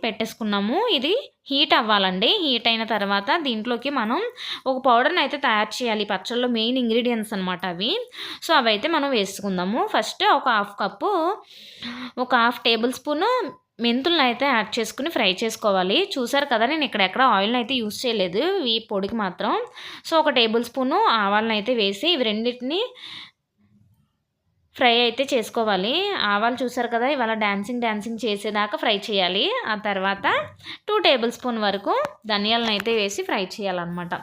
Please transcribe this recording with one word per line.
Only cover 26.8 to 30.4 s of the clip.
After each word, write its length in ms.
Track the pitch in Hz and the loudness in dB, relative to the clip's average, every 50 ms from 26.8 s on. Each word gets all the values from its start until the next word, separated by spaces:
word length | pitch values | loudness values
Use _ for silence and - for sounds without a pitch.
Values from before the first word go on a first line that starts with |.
| 240 240 233 | -2 0 0
కదా, 120 | 226 233 269 302 | 0 0 0 0
ఇవాళ 200 | 269 233 220 220 220 214 | 0 0 0 0 0 0
డాన్సింగ్ 380 | 208 202 196 202 254 247 247 240 | 0 0 -2 -4 -4 -4 -2 -2
డాన్సింగ్ 380 | 226 214 208 202 226 226 220 240 | -2 -2 -2 -4 -6 -6 -4 -2
చేసేదాకా 520 | 226 208 202 202 214 208 214 208 214 - 311 | -2 -2 -2 -4 -4 -2 0 -2 -2 -2 -2
ఫ్రై 140 | - 262 214 202 202 - | 0 0 0 0 -2 -2
చేయాలి. 380 | 214 196 185 175 180 196 262 370 494 508 440 - | 0 2 2 2 2 0 0 0 0 -2 -2 -4
ఆ 40 | 214 202 208 208 | -4 -4 -2 -4
తర్వాత 380 | 202 190 190 196 196 196 - 302 427 554 | -2 0 0 -2 -2 0 0 0 0 0